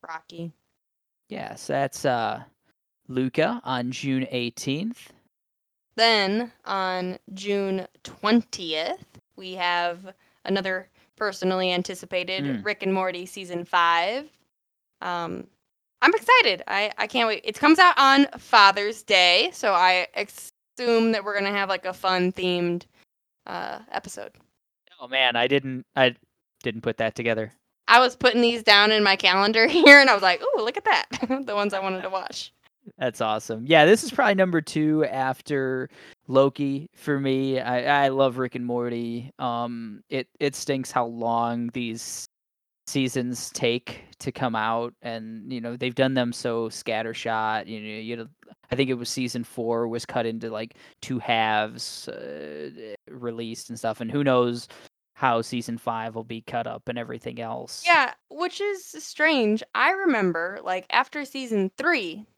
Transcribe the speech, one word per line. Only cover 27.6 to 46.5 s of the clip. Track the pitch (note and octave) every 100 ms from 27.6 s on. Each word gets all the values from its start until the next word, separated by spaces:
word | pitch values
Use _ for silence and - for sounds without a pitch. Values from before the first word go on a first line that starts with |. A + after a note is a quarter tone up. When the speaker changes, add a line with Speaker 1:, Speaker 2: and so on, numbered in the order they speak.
| _ _ -
Speaker 1:
I | A#3
was | B3+ B3+
putting | B3+ A#3+
these | A#3+ A#3
down | A3 G3+ G#3
in | G#3+
my | G#3 F#3+
calendar | F#3+ F#3+ G3+ A3 A3+
<laughs> |
here, | D#4+ D#4 C#4+
and | C4+
I |
was | G#3
like, | F#3+ F3
"Ooh, | B4+ C5+
look | A3 D#4+
at | A4
that." | F4 -
<laughs> | - A#3+ C4 C4
The | G#3
ones | G3+
I | G3
wanted | F#3+ F#3
to | F#3+
watch. | F#3+ - - - _ _ _ A3 -
Speaker 2:
That's | B2+ -
awesome. | A2 G#2+ - A2 B2
Yeah, | D#3+ D3+
this | A3
is | C#4
probably | - B3 G3
number | F#3+ E3
two | D3 D#3+ D3+ D#3 C#3+
after | C3 C3 C3 - C#3+ C3 C3 C3 - - - -
Loki | C3 C#3 C3+ C#3+ C#3 D#3 _
for | - C#3+
me. | C#3 C3+ C3+ C3
I, | A#2+ B2 B2+ C#3+ C#3
I |
love | C3+ C3+ B2
Rick | B2+ B2+
and | A#2+
Morty. | A#2+ A#2+ A#2+ A#2 A#2 B2+ _
Um, | C3 A#2+ A#2+ A#2 A#2 G#2 _
it, | C3+ B2+ _
it | C#3+ C3+
stinks | - C3+ B2+
how | - A#2+
long | A#2 A#2 A#2 A#2 A#2 A#2
these | B2+ A#2+ A2+ - - - _ _ _ _ _ -
seasons | C#3+ C3 C3 B2 A#2+ -
take | - B2 A#2+ - - - _
to | -
come | - B2+ A2+
out, | A2 A#2 A#2 -
and, | A#2+ A2+ A2 A2+ A2
you | B2+
know, | A#2 B2
they've | B2+ A#2+
done | C3
them | C3 A#2+
so | A#2 B2+